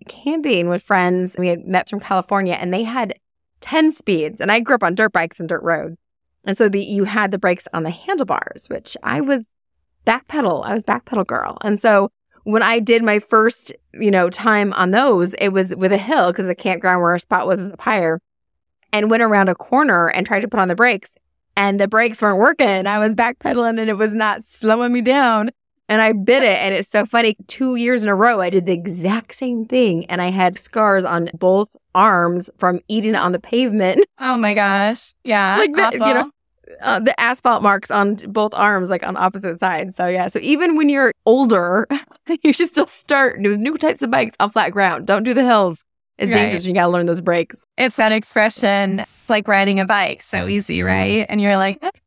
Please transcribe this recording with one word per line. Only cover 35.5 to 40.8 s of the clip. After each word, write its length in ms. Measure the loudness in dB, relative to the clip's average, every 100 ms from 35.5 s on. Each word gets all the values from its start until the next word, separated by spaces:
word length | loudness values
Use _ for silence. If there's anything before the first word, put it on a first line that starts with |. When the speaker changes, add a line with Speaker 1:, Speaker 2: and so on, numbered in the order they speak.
| 2
Speaker 1:
Like 160 | 2
the, 240 | 2 0 0
you 60 |
Speaker 2:
Awful. 100 | 0
Speaker 1:
know, 180 | 0 -2 _ _ _ -20 -8
uh, 180 | -2 0
the 180 | 0 0
asphalt 440 | -2 0 0 2
marks 260 | 2 0 0
on 280 | 0 0 -2
t-, 100 | -4
both 260 | -2 -2
arms, 360 | 2 2 2 -2
like, 160 | -4
on 100 | -4
opposite 420 | -2 -2 -2 -8 -4
sides. 360 | -4 -2 -6
So, 120 | -4 -2
yeah. 200 | -2 -4
So 120 | -4
even 360 | -2 0 2
when 140 | 2